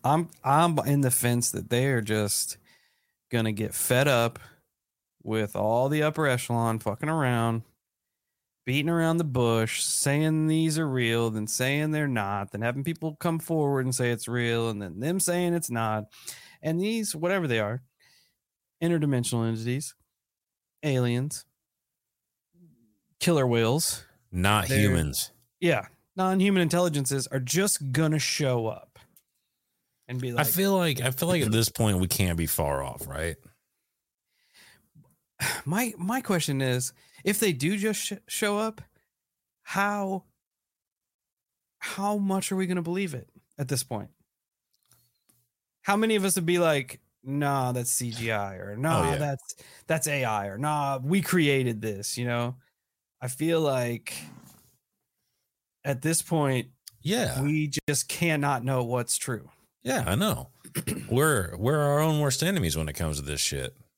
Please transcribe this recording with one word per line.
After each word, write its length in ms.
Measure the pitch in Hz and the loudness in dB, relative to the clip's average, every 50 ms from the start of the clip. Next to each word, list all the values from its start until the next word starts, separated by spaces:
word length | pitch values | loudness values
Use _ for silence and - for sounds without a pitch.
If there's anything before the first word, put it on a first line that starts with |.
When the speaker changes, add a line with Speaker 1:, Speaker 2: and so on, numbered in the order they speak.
Speaker 1:
I'm, 280 | - 131 147 165 170 160 - _ | 4 4 2 2 0 -4 -10 _
I'm 360 | - 131 139 151 170 170 160 143 | 0 4 4 6 6 4 2 0
in 220 | - 143 143 143 | 2 2 2 4
the 80 | 139 127 | 4 2
fence 400 | 123 - - 120 120 120 117 - | 2 2 2 2 2 2 0 -2
that 180 | - - - - | -4 -6 -4 0
they 180 | 120 123 131 | 0 0 2
are 140 | 139 131 117 | 2 0 0
just 560 | 107 104 110 107 104 101 - - - - - _ _ _ _ _ _ _ _ _ _ _ _ _ _ _ | 0 0 0 0 0 0 -2 -2 -4 -6 -8 _ _ _ _ _ _ _ _ _ _ _ _ _ _ _
gonna 220 | - 117 113 110 | -2 0 0 0
get 220 | 107 101 107 101 - | -2 -2 -6 -6 -4
fed 340 | - - - 127 123 139 147 | -4 0 2 4 4 4 4
up 300 | 131 117 117 117 - - - - - _ _ _ _ _ _ _ _ _ _ _ _ _ | 4 4 2 2 -2 -6 -20 -20 -20 _ _ _ _ _ _ _ _ _ _ _ _ _
with 340 | - - 110 110 107 101 - | -8 -4 -2 -2 -2 -2 -2
all 320 | 95 101 107 113 120 131 139 | -2 0 2 2 2 2 2
the 160 | 151 151 151 | 2 0 0
upper 220 | 156 151 160 156 | 0 0 0 2
echelon 520 | 139 123 123 - - 120 117 117 113 110 110 | 2 2 0 -2 -2 -2 0 0 0 -2 -2
fucking 300 | - 110 101 - - 151 | -4 -6 -6 -4 -4 -2
around, 540 | 160 160 143 127 123 117 113 117 113 113 113 _ _ _ _ _ _ _ _ _ _ _ _ _ _ _ _ _ _ _ _ | 0 0 0 2 2 2 0 0 0 -2 -6 _ _ _ _ _ _ _ _ _ _ _ _ _ _ _ _ _ _ _ _
beating 240 | 127 127 143 147 165 | -2 0 0 0 2
around 300 | 170 170 165 165 165 170 | 2 2 2 2 2 0
the 60 | 170 | 0
bush, 580 | 147 123 127 120 117 117 113 113 - - - | 0 0 2 2 4 4 2 2 0 -2 -4
saying 640 | - - - - - 143 139 147 156 156 156 156 156 | -4 -2 -2 0 0 2 2 2 2 2 2 2 2
these 320 | 156 156 160 160 160 151 160 | 2 2 2 2 2 0 0
are 100 | 160 143 | -2 -2
real, 420 | 131 127 120 117 117 117 117 113 | 0 0 0 2 2 2 0 0
then 160 | 110 110 107 104 | 0 -2 -4 -4
saying 420 | - - 127 131 139 147 151 156 | -2 -2 0 0 0 0 0 0
they're 160 | 156 151 151 139 | 0 0 0 0
not, 440 | 127 113 101 98 101 101 98 - | 0 -2 -2 -2 -2 -4 -4 -6
then 100 | - 104 | -6 -4
having 220 | 113 117 123 139 139 | -2 -2 -2 -2 -4
people 320 | 165 165 - 160 160 147 | -6 -6 -4 -6 -8 -8
come 220 | _ - 175 165 160 | _ -2 -2 -2 -2
forward 440 | - - 165 160 147 143 139 135 127 | -2 -2 0 0 2 2 0 0 0
and 100 | 131 127 | -2 -2
say 160 | 127 127 120 | 0 0 0
it's 180 | 120 110 - 113 | 0 -2 -4 -4
real, 400 | 117 123 120 117 117 117 117 113 | -2 -2 0 0 0 0 0 -2
and 100 | 107 101 | -2 -4
then 200 | 101 90 78 95 | -6 -8 -8 -6
them 200 | 123 156 180 190 | -4 -2 -2 0
saying 320 | - 180 175 180 180 175 175 | 0 0 0 0 0 0 0
it's 160 | 170 160 - | -2 -2 -2
not. 340 | 123 117 113 110 107 107 107 - - - - - - - - - - _ | -2 -2 0 0 -2 -2 -4 -8 -18 -18 -18 -18 -18 -18 -20 -20 -20 _
And 180 | - 156 160 170 | -4 -2 -2 0
these, 340 | 190 214 233 226 214 208 - | 0 0 -2 -2 -4 -4 -6
whatever 320 | 156 165 175 196 196 170 139 | -4 -2 0 0 0 0 2
they 100 | 120 113 | 2 0
are, 240 | 107 104 113 127 - _ _ _ _ _ _ _ _ _ _ _ _ _ _ _ _ _ _ _ | 0 0 -4 -6 -8 _ _ _ _ _ _ _ _ _ _ _ _ _ _ _ _ _ _ _
interdimensional 640 | 165 170 170 160 151 147 135 123 120 - 123 117 113 | 0 0 2 2 2 2 0 0 0 0 -2 0 0
entities, 480 | 113 113 113 113 120 123 135 147 - - _ _ _ _ _ _ _ _ _ _ _ _ _ _ _ _ _ - | 0 -2 -2 -4 -4 -4 -4 -6 -10 -16 _ _ _ _ _ _ _ _ _ _ _ _ _ _ _ _ _ -2
aliens, 600 | 151 131 127 123 120 120 123 131 147 - - - _ _ _ _ _ _ _ _ _ _ _ _ _ _ _ _ _ _ _ _ _ _ 175 175 165 _ _ _ _ _ _ _ _ _ _ | 0 2 2 2 2 0 0 -2 -4 -8 -10 -14 _ _ _ _ _ _ _ _ _ _ _ _ _ _ _ _ _ _ _ _ _ _ _ -20 -20 _ _ _ _ _ _ _ _ _ _
killer 280 | - 180 170 147 131 | 2 2 4 4 4
whales. 580 | 123 120 117 113 113 131 160 - - - - - _ _ _ _ _ | 4 4 4 4 4 2 2 0 -2 -4 -6 -12 _ _ _ _ _
Speaker 2:
Not 380 | - 90 92 101 104 107 92 - | -4 2 4 4 4 4 2 2
Speaker 1:
They're 100 | 131 104 | 4 4
Speaker 2:
humans. 540 | 104 101 92 85 78 73 67 - - - _ _ _ _ _ _ | 4 4 4 2 0 0 -2 -4 -6 -6 _ _ _ _ _ _
Speaker 1:
Yeah. 260 | 175 170 147 107 95 - _ _ _ _ _ | 0 2 2 0 -2 -8 _ _ _ _ _
Non-human 460 | 185 185 185 190 190 185 202 196 185 | -2 0 2 2 4 4 4 4 4
intelligences 640 | 175 151 165 175 180 175 147 143 131 - 139 135 127 | 2 2 2 2 0 0 0 -2 -2 0 -2 -2 -4
are 140 | - - 135 | -4 -4 -4
just 500 | 127 120 156 175 196 208 - - 147 135 | -2 0 0 0 2 2 0 -2 -2 0
gonna 260 | 123 156 160 156 156 151 | 2 2 2 2 2 0
show 500 | - - - - 151 131 123 120 113 110 | 0 -2 -2 0 0 0 0 0 0 -2
up 300 | - - - _ _ - - _ _ - _ _ _ _ _ _ _ _ _ _ _ _ _ _ _ _ _ - | -6 -8 -14 _ _ -20 -20 _ _ -20 _ _ _ _ _ _ _ _ _ _ _ _ _ _ _ _ _ -8
and 120 | 127 127 | -8 -6
be 100 | 127 127 | -4 -2
Speaker 2:
I 60 | 120 | 0
Speaker 1:
like, 100 | 135 151 | 0 2
Speaker 2:
feel 280 | - - 170 196 196 196 | 2 2 2 2 4 4
like, 260 | 185 175 165 139 127 | 4 2 2 0 0
I 80 | 123 131 | -2 -2
feel 180 | 131 - 170 170 | -2 0 0 2
like 140 | 185 170 | 2 2
at 100 | 135 107 | 2 4
this 160 | 110 113 113 - | 4 4 2 2
point 300 | - - 117 107 101 90 | 2 2 2 4 4 2
we 80 | 92 87 | 2 0
can't 300 | - - 98 90 85 82 | 2 0 2 0 2 0
be 80 | 82 | 0
far 360 | 76 - - 78 71 71 67 | -2 0 0 0 0 0 -2
off, 240 | 67 65 60 62 - 71 | -4 -6 -10 -12 -12 -10
right? 280 | 69 78 80 85 78 - _ - _ _ _ _ _ _ _ _ _ _ _ _ _ _ _ _ _ _ _ _ _ - - - - _ _ _ _ 156 - _ _ _ _ _ _ - | -6 -6 -6 -6 -6 -8 _ -20 _ _ _ _ _ _ _ _ _ _ _ _ _ _ _ _ _ _ _ _ _ -20 -20 -20 -20 _ _ _ _ -20 -20 _ _ _ _ _ _ -6
Speaker 1:
<sighs> 280 | - - - - - | -4 -4 -4 -4 -4
My, 260 | 135 170 214 254 226 214 - | -2 0 0 0 -2 -4 -6
my 220 | 175 190 233 262 | -4 -2 -2 -2
question 400 | 233 - 196 170 - - 139 135 | 0 0 0 0 0 0 0 0
is, 300 | 135 127 123 127 127 - - _ _ _ _ - - | 2 2 0 0 -2 -6 -8 _ _ _ _ -6 -2
if 140 | 190 208 214 | -2 0 2
they 120 | 226 202 | 2 0
do 240 | 160 123 139 165 208 | 0 0 0 -2 0
just 240 | 208 196 220 208 208 | 0 -2 -2 -2 -2
sh-, 120 | - - 208 190 _ - | -4 -8 -8 -10 _ -10
show 280 | - - 220 208 208 208 | -4 -2 -2 0 0 0
up, 220 | 220 220 220 - - _ _ _ _ _ _ _ _ _ _ _ _ _ _ _ | -2 -4 -6 -10 -20 _ _ _ _ _ _ _ _ _ _ _ _ _ _ _
how, 600 | _ - - 196 202 202 208 208 196 190 196 185 - _ _ _ _ _ _ _ _ _ _ _ _ _ _ _ _ _ _ _ _ _ _ _ _ _ _ _ _ _ _ _ | _ -4 -2 0 0 0 0 -2 -2 -2 -4 -6 -8 _ _ _ _ _ _ _ _ _ _ _ _ _ _ _ _ _ _ _ _ _ _ _ _ _ _ _ _ _ _ _
how 380 | - - - 190 196 208 208 | -10 -10 -6 -4 -2 -2 0
much 340 | 208 202 196 190 190 - - | 0 0 0 0 0 0 -2
are 60 | 196 | -2
we 100 | 190 190 | -2 0
gonna 140 | 180 185 180 | 0 -2 -2
believe 300 | 165 170 175 190 202 175 143 | -2 -2 -2 -2 -4 -4 -6
it 140 | 123 - _ _ - _ _ _ - | -10 -12 _ _ -20 _ _ _ -8
at 100 | 143 127 | -4 -2
this 140 | 139 127 | -2 -4
point? 260 | - - 120 104 98 - _ _ _ _ _ _ _ _ _ _ _ _ _ _ _ _ _ _ _ _ _ _ _ _ _ _ _ _ _ _ _ _ _ _ | -2 -6 -8 -10 -10 -12 _ _ _ _ _ _ _ _ _ _ _ _ _ _ _ _ _ _ _ _ _ _ _ _ _ _ _ _ _ _ _ _ _ _
How 140 | _ - 202 | _ 0 2
many 200 | 208 220 226 220 | 2 4 2 2
of 80 | 208 190 | 2 2
us 120 | 196 - | 2 0
would 100 | 196 165 | 0 0
be 120 | 165 175 175 | 2 2 4
like, 420 | 175 165 156 143 127 - - - _ _ _ _ | 4 4 4 2 0 -6 -14 -20 _ _ _ _
"Nah, 500 | _ 131 139 143 147 143 139 135 127 127 | _ -6 -2 0 0 2 2 2 2 0
that's 180 | 123 123 120 - | 0 -2 -2 -2
C 180 | - - 123 120 | -2 -2 -2 -4
G 220 | 110 120 113 113 | -6 -4 -2 0
I," 220 | 110 104 101 98 95 | 0 0 0 -4 -6
or, 220 | 90 92 98 104 | -10 -10 -10 -6
"Nah, 260 | 113 131 160 165 - - | -2 0 2 2 2 2
Speaker 2:
Oh, 40 | - | 2
yeah. 40 | - 143 | 0 0
Speaker 1:
that's, 360 | 147 143 139 - - - - - - - - - - | -2 -2 -4 -6 -8 -16 -18 -18 -20 -20 -20 -20 -4
that's 200 | - 160 160 - 151 | -2 -2 0 0 -2
A 160 | 143 135 127 | 0 0 0
I," 220 | 113 107 104 98 | 0 0 0 -2
or, 100 | 101 98 113 | -4 -6 -4
"Nah, 400 | 139 151 151 147 143 139 139 131 | -2 -2 0 0 0 -2 -2 -4
we 180 | 127 143 185 196 | 0 0 0 0
created 600 | 165 - 180 180 156 143 139 135 127 123 113 104 | 2 2 2 4 4 6 4 4 2 0 -2 -2
this," 340 | 110 110 104 98 101 - - 120 | -4 -6 -6 -6 -6 -8 -6 -4
you 60 | 123 | -2
know? 320 | 123 120 120 120 120 123 127 _ _ _ _ _ _ _ _ _ _ _ _ | -2 0 0 0 -2 -4 -8 _ _ _ _ _ _ _ _ _ _ _ _
I 80 | 127 123 | -10 -10
feel 320 | - - 151 165 165 160 | -6 -2 0 0 2 2
like 540 | 156 143 135 127 123 120 120 110 _ - - - - - - - - - - - _ _ _ _ _ _ _ _ _ _ _ _ _ _ _ _ _ _ _ _ _ _ _ _ _ | 2 2 0 0 0 -2 -4 -6 _ -12 -14 -12 -14 -16 -20 -20 -20 -20 -20 -20 _ _ _ _ _ _ _ _ _ _ _ _ _ _ _ _ _ _ _ _ _ _ _ _ _
at 180 | 143 139 127 | -4 -4 -2
this 200 | - 156 165 156 | 0 0 0 0
point, 460 | - - 170 160 147 139 131 123 113 - _ _ _ - _ _ | 0 0 0 2 2 2 2 0 -2 -6 _ _ _ -20 _ _
Speaker 2:
Yeah. 380 | - 143 208 247 214 - 123 131 | -4 -2 0 0 0 -2 -2 -2
Speaker 1:
we 280 | 135 147 156 156 151 147 - 156 _ - | 0 0 0 0 -2 -2 -4 -4 _ -2
just 200 | 143 - - - | -2 -2 -2 -4
cannot 560 | - - 175 170 156 147 143 143 139 123 117 | -2 0 0 2 2 2 2 0 0 0 0
know 180 | 131 135 127 123 | 0 0 0 0
what's 320 | 117 123 123 120 - - | 0 -2 -2 -2 -2 -4
true. 320 | - - - 123 107 - - _ _ _ _ _ _ _ | -4 -2 -4 -6 -6 -8 -16 _ _ _ _ _ _ _
Speaker 2:
Yeah, 180 | 247 262 208 - | -4 -2 -2 0
I 100 | - 95 | 0 0
know. 320 | 135 202 220 143 - - - _ _ _ - - - | 2 2 0 0 -2 -6 -14 _ _ _ -10 -10 -6
<clears throat> 300 | - - - - - - | -4 -4 -6 -6 -4 0
We're, 480 | 117 127 151 160 143 107 85 - - | 2 2 4 4 4 2 0 -2 -4
we're 220 | 92 101 127 151 151 | -2 0 0 2 2
our 220 | 147 143 143 147 | 2 2 2 2
own 180 | 156 160 156 151 | 2 2 2 2
worst 220 | 147 139 127 - | 2 0 0 0
enemies 340 | 156 175 202 175 101 80 71 | 0 0 0 2 0 0 0
when 120 | 80 80 76 | 0 -2 -4
it 60 | 69 | -4
comes 220 | - 85 80 76 73 | -4 -2 -2 -2 -4
to 20 | 71 | -4
this 160 | 71 73 69 | -6 -4 -2
shit. 360 | - - 71 69 65 55 - - - _ _ | -2 -2 -2 -4 -6 -8 -10 -16 -20 _ _